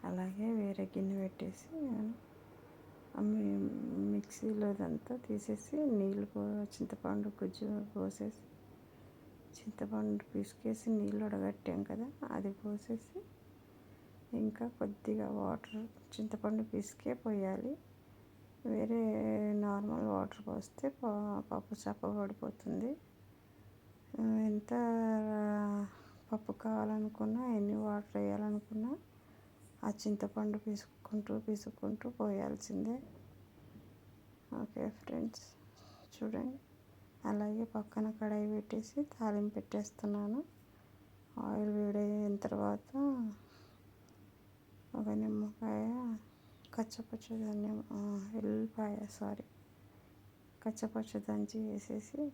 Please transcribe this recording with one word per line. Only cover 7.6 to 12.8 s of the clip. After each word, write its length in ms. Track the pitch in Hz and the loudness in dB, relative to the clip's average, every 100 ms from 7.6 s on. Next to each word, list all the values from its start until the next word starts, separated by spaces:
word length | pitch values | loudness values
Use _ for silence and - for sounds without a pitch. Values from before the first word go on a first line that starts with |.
| 208 208 208 | -2 -2 -2
పోసేసి, 500 | 208 190 - 208 - - - - - - - - - - - - - | -2 -2 -2 -6 -6 -18 -20 -20 -20 -20 -20 -20 -20 -20 -20 -18 -10
చింతపండు 680 | - - 208 214 214 208 - | -10 -6 -2 0 2 0 0
పిసికేసి 560 | 196 202 - 226 220 233 220 | -4 -4 -2 -2 0 2 2
నీళ్ళు 240 | 202 208 214 | 4 0 0
వడగట్టాం 540 | 196 196 202 - 180 196 | 0 0 0 -2 0 0
కదా, 180 | 202 247 - - - | -2 -4 -6 -4 -2
అది 160 | 196 202 | -2 -4
పోసేసి, 580 | 208 208 | -4 -4